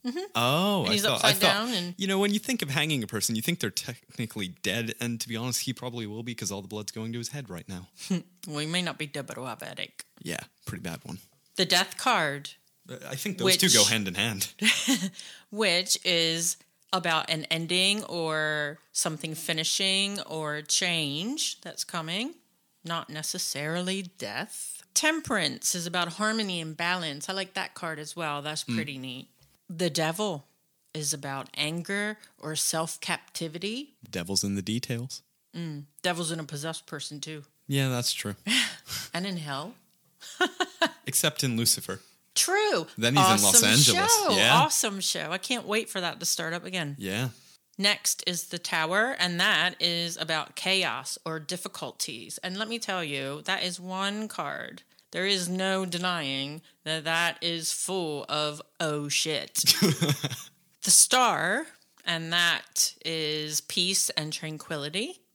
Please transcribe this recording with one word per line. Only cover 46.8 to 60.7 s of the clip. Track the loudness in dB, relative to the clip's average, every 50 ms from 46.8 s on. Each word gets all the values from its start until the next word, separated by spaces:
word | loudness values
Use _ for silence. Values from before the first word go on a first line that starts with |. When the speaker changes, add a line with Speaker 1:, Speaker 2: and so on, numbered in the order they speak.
| -4 -4 -6 -4
Speaker 2:
Yeah. | -4 -2 0 0 -2 -2 -4 -10 -20 -20 -20 _ _ _ _
Speaker 1:
Next | 0 2 2 2 2 0 -2 -2 0 -4
is | -4 -4 -4 -6 -6
the | -8 -8
Tower, | -4 -2 0 0 2 2 4 2 2 2 2 0
and | 0 0 2 2
that | 4 4 6 4 4 2 0 0
is | -2 0 0 0 -2 -2 -4
about | -6 -2 -2 -2 -2 -2 -6 -8
chaos | -4 0 2 2 2 2 0 -2 -4 -6 -8 -10 -8 _
or | -6 -6 -6
difficulties. | -6 -8 -8 -8 -8 -10 -10 -8 -10 -10 -6 -8 -8 -8 -8 -12 -12 -12 -12 -8
And | -8 -6 -4
let | -4 -4 -4
me | -4 -6
tell | -4 -4 -2 -2
you, | -2 -2 -2 -2 -2 -4 -6 -4 -2
that | -2 0 0 0
is | -4 -4 -6
one | -8 -6 -4 -2 -2 -2 -2 -4 -6 -6
card. | -6 -6 -6 -4 -6 -6 -8 -12 -14 -16 _ _ _ _ _ _
There | -4 -2 2
is | 2 2 2 2 -2
no | 0 0 2 2 2 0 0
denying | -2 -2 0 0 0 0 0 -2 -2 -2 -2 -4 -6 -8 -12 _ -20 _ _ _
that | -4 -4 -2 0
that | 0 2 2 2 2 0 0
is | -2 -2 -2 -2 -2 -4
full | -2 -2 -2 -2 -2 -2 0 -2 -2 -4 -4 -2
of | -2 0 0 -2 -4 -6 -14 _ _ _
oh | -2 0 0 -2 -2 0
shit. | 0 0 0 0 0 -2 -4 -2 _ 2 4 4 6 6
Speaker 2:
<laughs> | 6 4 6 4 4 2 2 2 0 -6 -6 -8 -12 -18 _ _ _ _